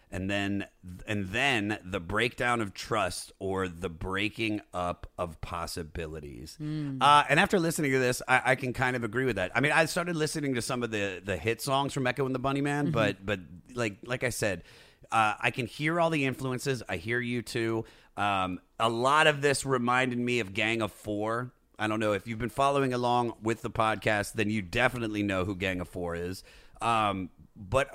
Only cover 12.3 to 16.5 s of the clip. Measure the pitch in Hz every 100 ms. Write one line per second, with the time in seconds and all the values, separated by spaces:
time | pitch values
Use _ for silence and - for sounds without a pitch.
12.3 | 131 131 139 143 143 143 120 107 98 98
13.3 | 101 87 87 - 120 113 95 - 123 127
14.3 | - 110 90 - - - _ - 113 110
15.3 | 104 120 123 120 - 151 170 165 160 135
16.3 | 120 131